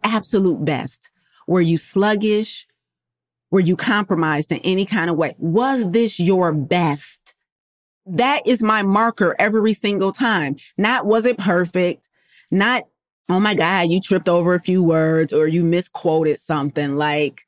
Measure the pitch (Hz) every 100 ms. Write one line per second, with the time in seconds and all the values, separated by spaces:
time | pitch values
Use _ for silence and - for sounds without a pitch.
0 | 214 220 - 208 190 156 147 143 127 -
1 | - _ _ _ - 180 170 165 - 190
2 | 202 214 214 208 214 - - _ _ _
3 | _ _ _ _ _ 190 175 185 - 370
4 | - 170 160 151 151 165 - 190 196 220
5 | 170 160 151 - 165 180 262 262 196 202
6 | 233 - 175 190 175 156 131 175 170 143
7 | - - - - _ _ _ _ _ _
8 | - 180 254 285 - 240 220 214 196 196
9 | 233 - 180 - 208 220 214 208 208 202
10 | 190 - 254 202 143 139 - - 202 254
11 | 196 220 233 233 190 175 175 185 180 -
12 | - _ _ _ _ 185 214 247 - _
13 | _ _ - 180 214 202 165 190 170 180
14 | - 185 185 175 170 180 180 185 170 160
15 | 160 160 160 151 156 165 170 170 180 -
16 | 175 160 156 143 - 156 143 151 143 139
17 | 151 147 147 -